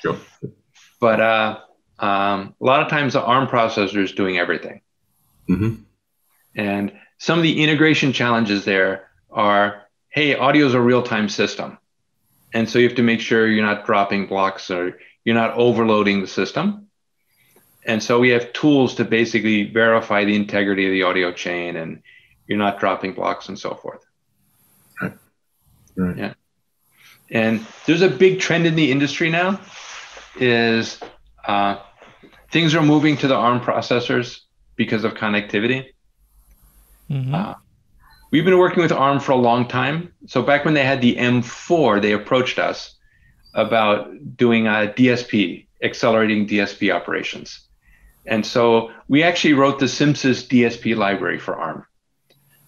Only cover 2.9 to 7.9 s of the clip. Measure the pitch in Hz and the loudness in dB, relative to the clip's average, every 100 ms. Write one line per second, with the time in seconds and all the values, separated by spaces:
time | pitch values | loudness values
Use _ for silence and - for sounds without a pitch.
2.9 | 151 139 120 - 127 131 123 113 110 95 | -2 0 -2 0 0 0 0 0 0 -2
3.9 | 101 95 - 95 90 87 82 - - _ | -2 -4 -2 -2 -2 -4 -6 -14 -18 _
4.9 | _ _ _ _ _ - 90 107 113 - | _ _ _ _ _ -4 -2 -2 -6 -14
5.9 | _ _ _ _ _ _ - 104 101 101 | _ _ _ _ _ _ -8 -4 -2 -4
6.9 | - _ _ - 165 165 - 151 151 156 | -8 _ _ -2 2 2 2 0 4 4